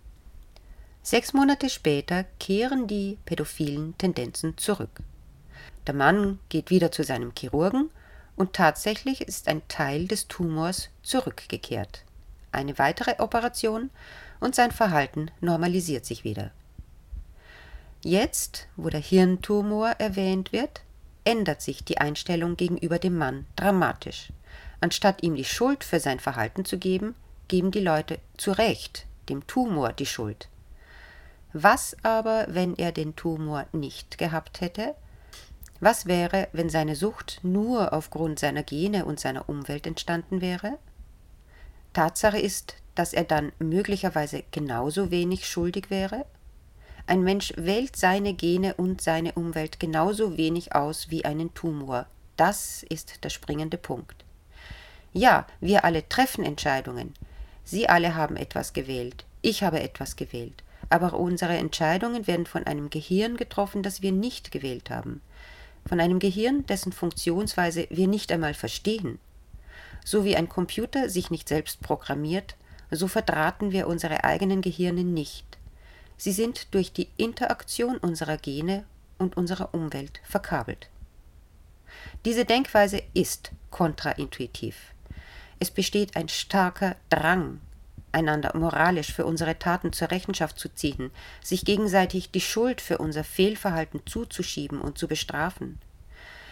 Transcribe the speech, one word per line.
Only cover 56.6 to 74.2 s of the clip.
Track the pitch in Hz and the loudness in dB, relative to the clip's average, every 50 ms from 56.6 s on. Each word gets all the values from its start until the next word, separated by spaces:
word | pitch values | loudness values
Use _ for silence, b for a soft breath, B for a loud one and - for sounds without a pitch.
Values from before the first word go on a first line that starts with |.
| - 147 135 131 131 131 123 120 120 - - B B B B B B B B B B | 0 0 0 0 -2 -4 -6 -8 -8 -10 -12 B B B B B B B B B B
Sie | - - 196 233 - | -6 -2 2 4 6
alle | 175 170 170 170 165 | 6 6 6 4 2
haben | 160 156 147 - | 0 0 -2 -2
etwas | - - - - - 139 - - | -4 -6 -6 -4 -4 -4 -4 -4
gewählt. | 143 135 135 131 127 120 123 - - - - - - | -6 -6 -4 -4 -6 -6 -8 -10 -12 -16 -18 -8 -2
Ich | - 226 208 - 202 | 0 0 2 2 2
habe | 180 160 151 | 2 2 2
etwas | - - - - 170 - - - | 0 -4 -6 -8 -8 -8 -8 -8
gewählt. | 143 - - 120 120 120 - - B B B B B B | -8 -8 -8 -8 -10 -10 -12 -16 B B B B B B
Aber | 165 170 175 180 - | 4 4 4 2 2
unsere | - 175 175 180 170 185 170 175 | 0 0 0 0 0 2 2 2
Entscheidungen | - - 160 - - 165 156 170 190 226 233 240 240 208 - | 2 0 -2 0 0 2 2 2 2 0 0 -2 -2 0 0
werden | 175 175 170 - | 0 0 0 -2
von | - 165 - | -4 -4 -2
einem | - 147 147 147 147 | -2 -2 -4 -4 -6
Gehirn | - 156 151 - 185 190 214 240 240 233 | -6 -8 -2 0 2 2 2 2 -2 -4
getroffen, | 233 - - - 202 196 - 202 | -6 -4 -2 -2 -2 -2 -2 -4
das | 190 202 190 - | -4 -4 -4 -2
wir | 190 196 | 0 0
nicht | 190 190 214 247 - - - - | 2 2 0 0 -4 -6 -10 -10
gewählt | - - 135 131 123 123 - - | -8 -6 -6 -6 -6 -6 -8 -8
haben. | 120 117 117 117 117 - - B B B B B B B B B B B - - | -8 -6 -6 -8 -10 -10 -12 B B B B B B B B B B B -4 0
Von | 180 175 | 2 4
einem | 165 175 180 185 | 4 4 4 4
Gehirn, | 190 196 180 214 220 247 277 294 269 | 4 2 2 2 2 2 2 2 0
dessen | - 202 190 - 185 | 0 -2 -2 -2 -4
Funktionsweise | 180 - - 170 - - - 170 170 185 208 - - - 175 170 175 175 - - | -4 -2 -4 -4 -2 -2 -2 0 0 0 0 0 0 0 0 0 0 -2 -4 -2
wir | - 165 190 190 | 0 2 4 4
nicht | 208 208 - - | 4 2 0 0
einmal | 170 165 160 147 147 | 0 0 0 -2 -2
verstehen. | - - 120 - - - 208 220 220 185 127 - - - - - - - - B B B B B B B B B B B | -4 -6 -6 -6 -4 -2 -2 -2 -2 -2 -6 -6 -8 -12 -20 -20 -20 -20 -20 B B B B B B B B B B B
So | - - 214 196 | 0 2 2 4
wie | 202 190 | 4 4
ein | - 170 175 | 4 2 2
Computer | - - 180 - - - 226 - - 277 262 233 | 0 -2 -2 0 -2 -4 -4 -2 0 0 0 0
sich | 185 180 185 - | 0 -2 -2 -2
nicht | 175 160 - - | -4 -6 -2 0
selbst | 147 156 151 - - - | 0 0 0 -2 -6 -8
programmiert, | - - 151 - - - 139 143 151 156 170 196 - - - b b b b b b b | -4 -2 -2 -2 -2 -4 -4 -2 -2 -2 -2 -2 -4 -6 -12 b b b b b b b
so | - - 190 190 | -2 -2 -2 0
verdrahten | - 226 220 - 160 151 156 170 - - 214 202 | 0 0 0 2 2 2 2 2 0 0 -2 -2
wir | 185 190 - - | 0 0 0 0
unsere | 170 170 - 160 156 - | 0 -2 -2 -2 0 2